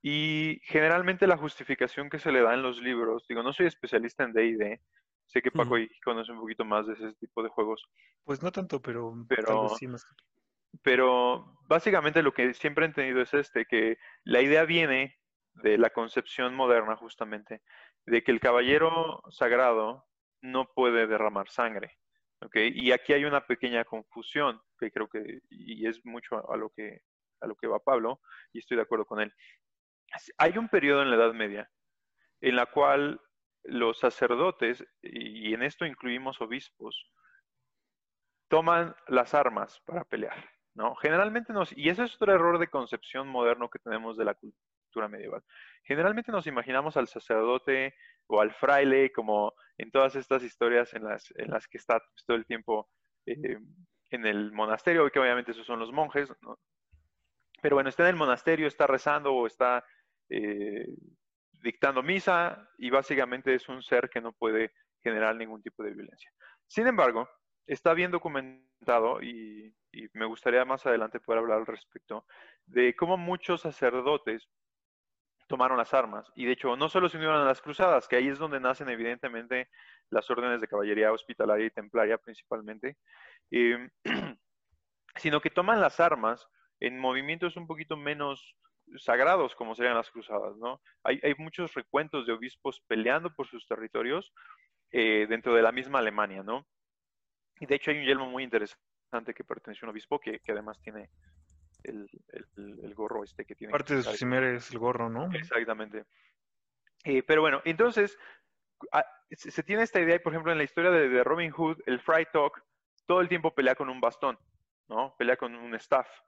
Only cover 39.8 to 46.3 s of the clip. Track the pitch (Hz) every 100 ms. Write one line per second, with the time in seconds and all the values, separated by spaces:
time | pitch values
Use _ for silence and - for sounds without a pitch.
39.8 | - 170 - 113 107 - - _ _ -
40.8 | 113 127 151 165 208 226 226 214 180 135
41.8 | 147 180 240 - 208 190 170 170 170 143
42.8 | 117 117 - 131 135 127 120 120 120 -
43.8 | - 110 113 110 107 104 107 _ _ _
44.8 | _ 113 107 104 104 113 _ - - _
45.8 | _ 143 180 214 233